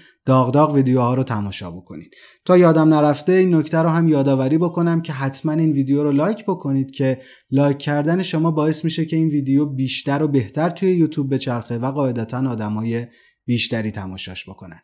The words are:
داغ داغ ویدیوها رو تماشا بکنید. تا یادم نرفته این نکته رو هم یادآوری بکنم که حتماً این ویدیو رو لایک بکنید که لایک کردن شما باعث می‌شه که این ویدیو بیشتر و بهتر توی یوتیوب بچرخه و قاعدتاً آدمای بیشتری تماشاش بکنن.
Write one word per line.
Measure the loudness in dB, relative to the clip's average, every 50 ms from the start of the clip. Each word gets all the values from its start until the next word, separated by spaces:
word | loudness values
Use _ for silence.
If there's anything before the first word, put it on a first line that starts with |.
| -20 -20 _ _ _
داغ | 2 4 4 4 4
داغ | 4 4 4 4 4
ویدیوها | 2 2 2 2 2 2 2 0
رو | 0 -2
تماشا | -2 -4 -4 -6 -6 -8 -10 -10 -12
بکنید. | -14 -14 -16 -16 -18 -18 -18 -20 _ -20 -20 -20 -20 _ _
تا | 4 6
یادم | 6 6 6 6 6 4 4 4
نرفته | 4 4 2 0 0 0 2
این | 2 4 4 4 2
نکته | 2 0 0 0
رو | 0 0 2
هم | 2 2 2
یادآوری | 2 2 2 2 2 2 2 2 0 0
بکنم | 0 0 -2 -2 0 0 0 0 0
که | -2 -4 -6
حتماً | -6 -4 -6 -4 -4 -4 -2
این | 0 0 0 2
ویدیو | 2 0 0 0 0 0 0
رو | 2
لایک | 2 2 0 0 -2 -4 -4
بکنید | -6 -6 -4 -4 -2 -2 -2 -2 -4
که | -4 -2 -2 0 -2 -2 -8 -16 -20 -20 _ _
لایک | 0 2 2 2 0
کردن | -2 -2 -2 -2 0 0 0 0 0 -2
شما | -2 -2 -2 0 0
باعث | 0 0 0 0 0 -2 -2
می‌شه | -4 -2 -2 -2
که | -2 0
این | 0 0
ویدیو | 0 0 -2 0 0 2 2 0
بیشتر | 0 -2 -4 -4 -2 -4 -4 -4 -2 -2 0 0
و |
بهتر | 0 0 0 -2 -2 -2 -2 -2 -2
توی | -2 -2 0 0
یوتیوب | 2 2 2 2 0 -2 -2 -2 -2
بچرخه | -2 -2 -4 -4 -4 -6 -6 -6
و | -4 -4 -4
قاعدتاً | -2 0 -2 0 -2 -2 -4 -6 -4 -4 -2 -2
آدمای | -2 -4 -4 -4 -4 -4 -2 -2 -4 -4 -6 -8 -14 _ _ _ _ _ _
بیشتری | -2 0 0 0 -2 -2 -4 -4 -4
تماشاش | -6 -8 -10 -10 -10 -12 -12 -12 -12 -14 -14 -16
بکنن. | -18 -20 -20 -20 -20 -20